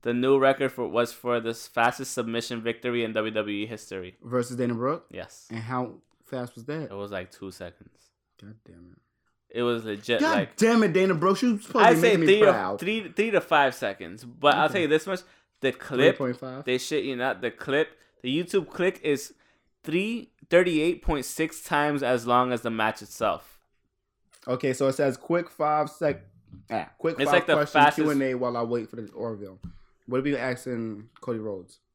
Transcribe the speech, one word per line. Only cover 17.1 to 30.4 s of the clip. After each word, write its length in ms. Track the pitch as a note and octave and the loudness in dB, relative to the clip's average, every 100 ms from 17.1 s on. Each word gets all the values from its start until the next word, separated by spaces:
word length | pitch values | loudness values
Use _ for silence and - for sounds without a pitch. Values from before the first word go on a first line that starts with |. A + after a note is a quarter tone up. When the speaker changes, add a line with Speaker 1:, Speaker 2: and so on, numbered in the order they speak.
| B2+ | -4
Speaker 1:
not. 260 | C3 G2 | -4 -2
The 80 | A#2+ | -6
clip, 480 | - - C#3 D#3 - _ _ | -8 -2 0 0 -4 _ _
the 80 | B2+ C#3+ | -4 -2
YouTube 260 | F3 G3+ E3 | 0 -2 -2
click 300 | - F3+ F#3 | -2 -2 -2
is 300 | D3 C#3+ - - _ _ _ _ | -2 -2 -4 -18 _ _ _ _
three, 480 | - D#3+ G#3 A#3 - _ - | -4 -2 -2 -6 -10 _ 2
thirty-eight 520 | E3+ F3+ D#3+ D#3+ - | 4 4 2 0 0
point 220 | - D3+ B2 | -2 -2 -4
six 380 | - D#3+ - | -4 -4 -4
times 400 | - D3+ D3 D3 | -2 0 2 0
as 240 | C3 B2 A#2 | 0 0 2
long 240 | B2 B2+ | 2 2
as 100 | A#2+ | -2
the 80 | A#2 | -4
match 320 | A2+ A2 G#2+ | -2 -2 -2
itself. 580 | G#2 - A2 D#2+ - - _ _ _ _ _ _ _ _ - | -12 -4 -2 -2 -6 -20 _ _ _ _ _ _ _ _ -8
Speaker 2:
Okay, 260 | B2+ C#3 | -4 -2
so 140 | B2+ C3+ | 0 0
it 40 | |
says 220 | C3 C#3 A#2+ | 2 0 -2
quick 320 | - E3+ E3+ | -2 -4 -4
five 400 | - D3+ D3+ D3 | -4 -2 0 -2
sec-, 360 | - D#3 C3+ - _ _ - - | -2 -4 -4 -10 _ _ -20 -8
ah, 200 | A2+ E2+ _ | -6 -6 _
quick 180 | D#3+ D#3+ | -6 0
Speaker 1:
It's 80 | C#3+ | 4
Speaker 2:
five 80 | |
Speaker 1:
like 140 | C#3 B2+ | 4 4
the 60 | |
Speaker 2:
question 180 | D3+ D3 D#3 | 2 2 6
Speaker 1:
fastest 240 | D3 D3 D3+ | 6 6 0
Speaker 2:
Q 60 | |
and 100 | C#3+ | 2
A 140 | C3+ B2+ | 0 -2
while 200 | B2 A#2+ | -4 -4
I 60 | |
wait 260 | A#2 A#2+ G#2+ | -2 -4 -4
for 80 | A#2 | -12
the 120 | G#2+ | -14
Orville. 460 | - A#2 G#2+ G2 F#2+ - - - _ - | -8 -8 -8 -14 -16 -18 -18 -20 _ -4
What 120 | B2+ | -2
are 40 | |
we 120 | C#3 | 0
asking 720 | C#3 | -2